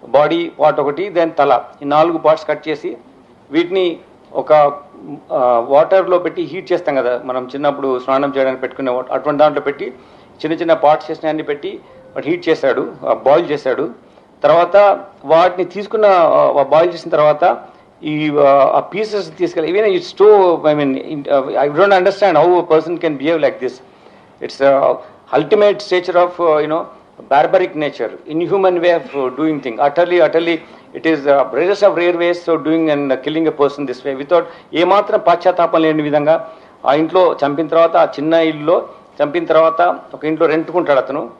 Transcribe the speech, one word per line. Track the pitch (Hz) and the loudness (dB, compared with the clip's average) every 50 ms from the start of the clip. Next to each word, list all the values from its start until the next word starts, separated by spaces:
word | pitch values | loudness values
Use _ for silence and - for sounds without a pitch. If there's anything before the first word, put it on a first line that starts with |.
| - 123 | -18 0
బాడీ | 117 135 147 156 170 170 170 165 - - | 2 2 2 2 0 -4 -4 -8 -4 0
పార్ట్ | 143 156 143 143 | 0 0 2 0
ఒకటి, | 143 143 143 151 185 208 | -2 -4 -4 -6 -8 -6
then | 170 170 170 165 | -2 -2 -2 -2
తల, | 156 - 143 143 131 120 - - - _ | 0 0 2 2 2 0 -2 -6 -18 _
ఈ | 147 | -6
నాలుగు | 143 143 151 156 170 170 156 | -2 2 2 2 2 0 0
పార్ట్స్ | 147 151 160 156 - - | 2 2 0 0 0 -6
కట్ | 151 139 - 156 | -8 -6 -4 -8
చేసి | 151 143 - 180 160 - - - _ _ _ _ _ _ _ _ | -8 -8 -8 -12 -12 -14 -18 -20 _ _ _ _ _ _ _ _
వీటిని | 139 160 170 170 185 190 185 175 165 - - - - _ _ _ - | -2 -2 -2 0 0 -2 -2 -2 -4 -6 -14 -20 -20 _ _ _ -8
ఒక, | - - - 156 151 147 143 135 - - - _ - - 139 147 147 - _ 165 | -6 0 4 4 4 4 4 0 -4 -14 -20 _ -20 -18 -18 -18 -18 -12 _ -4
ఆ, | 151 127 123 123 117 117 127 | 0 2 2 2 2 0 2
వాటర్లో | 139 143 160 - 190 190 180 175 185 175 | 4 2 4 4 2 0 2 2 0 0
పెట్టి | 180 165 156 185 | 0 -4 -6 -6
హీట్ | 175 143 143 190 175 - | -8 -8 -8 -12 -6 -4
చేస్తాం | 180 170 175 - 143 | -4 -4 -2 -2 -2
కదా | 135 120 123 123 120 123 | -2 -2 -2 -4 -4 -6
మనం | 131 127 127 127 123 - | -6 -8 -8 -8 -8 -10
చిన్నప్పుడు | 143 147 147 139 135 139 135 131 123 | -4 -2 -2 -2 -2 -4 -4 -4 -4
స్నానం | 127 - 135 135 143 139 135 139 | -2 -2 -2 0 0 -2 -2 -2
చేయడానికి | 135 135 131 131 | -2 -2 -2 -4
పెట్టుకునే | 131 - - - 139 131 | -8 -10 -8 -6 -6 -4
వాటర్, | 123 127 127 - | -4 -4 -6 -6
అటువంటి | - 135 127 147 147 139 | -6 -6 -4 -4 0 2
దాంట్లో | 151 151 143 143 | 2 2 2 0
పెట్టి | - 139 143 - 190 233 - - - - - - - _ - - - | -4 -4 -6 -6 -10 -12 -12 -16 -20 -20 -20 -20 -20 _ -20 -10 -6
చిన్న | 156 165 160 | -6 -4 -4
చిన్న | 175 165 165 | 0 0 0
పార్ట్స్ | 156 - 143 156 160 - - | 2 4 2 2 2 0 -10
చేసిన | 160 156 - 156 | -12 -8 -6 -6
అన్ని | 151 156 147 | -4 -4 -6
పెట్టి | 143 147 143 - 185 208 107 - - - - - - - | -6 -8 -8 -8 -12 -12 -12 -20 -20 -20 -20 -20 -16 -14
వాటి | 139 - - | -10 -4 -4
హీట్ | 175 175 - 160 | -4 -4 0 -2
చేశాడు, | 156 151 - 139 117 123 - - - - - | -2 0 0 0 0 0 -4 -6 -10 -8 -4
ఆ, | - 113 | -2 -2
బాయిల్ | 110 - 131 143 165 175 160 | 0 2 2 2 2 2 -2
చేశాడు. | 147 143 - 131 120 120 143 170 - - _ _ _ _ _ _ _ _ - | -6 -6 -4 -4 -4 -2 -4 -8 -8 -16 _ _ _ _ _ _ _ _ 2
తర్వాత | - 156 170 175 170 - 202 208 202 190 - - - - _ - | 2 4 4 2 4 4 4 4 4 2 0 -4 -18 -20 _ -2
వాటిని | 139 156 165 175 185 180 185 180 | 2 2 4 4 2 0 -2 -8
తీసుకున్న, | 175 - 196 208 196 - 220 214 | -6 -6 -12 -10 -6 -2 2 4
ఆ, | 202 190 180 165 147 135 147 147 135 127 143 139 | 4 4 4 4 4 4 4 2 2 2 0 0
బాయిల్ | 131 147 156 170 180 170 | 2 4 2 2 2 -2
చేసిన | 170 - 165 | -6 -8 -4
తర్వాత | - 147 151 151 147 151 170 185 233 - - - - - _ _ _ _ - | -2 2 2 2 2 2 2 0 0 -2 -8 -18 -20 -20 _ _ _ _ -8
ఈ, | 156 151 151 151 151 143 147 | -6 -6 -4 -4 -2 0 2
ఆ, | 143 139 139 139 135 139 - | 4 4 6 6 4 4 2
ఆ | 139 | 0
పీసెస్ | 131 - - 196 220 208 208 208 185 160 156 - | -2 -2 -6 -8 -6 -4 -6 -8 -8 -8 -6 -6
తీసుకెళ్ళి, | 180 165 175 175 156 156 175 | -6 -4 -4 -4 -4 -2 -2
even | 202 220 214 190 | 0 0 0 0
it's | 175 170 - - - | -2 -6 -8 -2 4
too, | 196 214 214 202 190 | 6 6 8 6 6
I | 180 165 156 147 156 151 147 | 4 2 2 0 0 0 2
mean, | 143 139 131 135 | 0 -2 -2 -4
in, | - - 156 147 139 | -6 -10 -12 -10 -4
uh, | - 139 139 131 139 101 120 135 | -2 -2 0 0 -2 -2 -2 -2
I | 147 147 151 | -2 2 2
don't | 190 202 202 185 | 4 4 4 4
understand | 180 196 190 - 208 196 170 147 | 4 2 0 2 0 2 4 4
how | 156 175 180 | 4 4 4
a | 175 170 - 156 | 2 2 2 2
person | 160 156 165 175 156 | 2 2 0 -6 -4
can | 165 160 151 135 | -4 -4 -4 -2
behave | 131 156 170 160 | -2 -2 0 0
like | 147 131 117 - - | 0 -2 -2 -2 -8
this. | 147 - - - - _ _ - - - - _ _ _ _ - | -8 -8 -10 -20 -20 _ _ -20 -20 -20 -20 _ _ _ _ -14
It's, | 123 - - | -14 -8 0
uh, | 135 139 139 135 139 - 123 - - - - - _ - - 139 | 2 2 2 4 2 0 0 -2 -6 -18 -20 -20 _ -4 -2 -2
ultimate | 160 147 214 208 208 208 196 - | 0 0 2 2 4 2 2 0
stature | - - 180 180 175 190 175 | -4 -4 -2 -2 -2 0 0
of, | 175 180 175 | 0 0 0
uh, | 180 - 175 165 151 151 151 | -2 -2 0 0 0 0 0
you | 151 | -2
know, | 156 165 - - - - - _ _ _ - - 135 | -4 -4 -6 -8 -16 -20 -20 _ _ _ -6 0 2
barbaric | 143 156 160 190 185 185 - - | 2 2 4 2 0 0 0 -4
nature, | 151 151 143 131 - 120 107 92 - - - 151 160 | -6 -6 -6 -4 -6 -8 -8 -8 -12 -14 -8 -6 -4
inhuman | 175 156 175 196 190 190 180 175 | -2 -2 0 2 2 2 0 2
way | 165 175 170 | 2 2 0
of, | 165 - 127 - 143 135 | 0 -2 -6 -6 -4 -4
uh, | 127 123 131 | -4 -4 -4
doing | 160 160 156 | -4 -2 -2
thing. | 143 135 131 113 110 | -4 -6 -8 -4 -2
Utterly, | 143 143 143 - 175 175 180 175 160 147 | -2 0 2 0 0 2 2 2 2 2
utterly, | - 165 170 170 170 160 - - - - - - - - | 2 0 0 0 -4 -4 -6 -12 -20 -20 -20 -18 -18 -4
it | - | -2
is, | 160 160 151 | -2 -2 0
uh, | 135 143 139 139 127 - - 127 | 2 2 2 2 2 0 -2 -2
rarest | 165 185 202 - 202 | 0 0 0 2 2
of | - 156 165 | 2 2 2
rare | 175 175 175 | 0 0 0
ways | 170 170 175 175 175 - - 165 | 0 0 -2 -2 -2 -2 -2 -2
of | 156 139 151 | -2 0 0
doing | 160 165 160 156 147 | 0 0 2 0 0
and, | 143 143 139 | -2 0 -2
uh, | 131 131 - 147 | -4 -4 -4 -6
killing | 156 160 165 156 | -4 -2 -2 -2
a | 147 147 | 0 0
person | 143 139 139 - | 0 -2 0 -4
this | 143 131 127 - - 143 | -8 -8 -10 -10 -8 -10
way | 135 131 | -8 -8
without | 143 143 180 170 170 - - - - _ - | -4 0 0 0 0 -2 -14 -20 -20 _ -2
ఏమాత్రం | 151 175 180 190 202 208 - 208 208 - 175 | 0 2 2 2 2 2 0 -2 0 2 2
పశ్చాత్తాపం | 175 175 - 185 175 175 170 160 - 165 | 0 2 2 0 2 2 0 0 2 2
లేని | 160 160 156 156 151 | 2 2 0 0 -2
విధంగా | 147 143 151 147 147 160 165 - - - - - - - _ - | 0 0 0 2 2 0 0 0 -8 -18 -20 -20 -20 -20 _ -2
ఆ | - 139 | 0 0
ఇంట్లో | 151 160 156 160 185 185 165 - - - | 2 0 0 2 2 2 2 2 0 -2
చంపిన | 139 143 139 165 151 | -2 -2 -2 -4 0
తర్వాత, | 165 165 165 165 165 175 | 2 2 2 4 4 2
ఆ | 165 | 0
చిన్న | 143 - - 139 156 165 | 0 -2 -6 -4 0 0
ఇల్లులో | 165 160 160 156 151 147 156 175 226 - - - - - _ _ - 147 | 2 2 0 -2 -4 -2 0 0 0 0 -6 -18 -20 -20 _ _ -4 -4
చంపిన | 147 139 175 165 | -2 -2 -6 -2
తర్వాత, | 151 160 156 160 165 - - 175 180 180 180 - - - | 0 2 2 4 2 2 0 0 0 -2 -4 -10 -18 -18
ఒక | 170 - | -8 -6
ఇంట్లో | 156 156 156 165 147 | -6 -2 0 0 0
రెంట్కుంటాడు | 156 160 156 160 160 180 170 143 143 135 | 0 -2 -4 -2 -4 -4 0 2 2 0
అతను. | - - 135 147 208 233 - | 0 -2 -6 -8 -8 -10 -14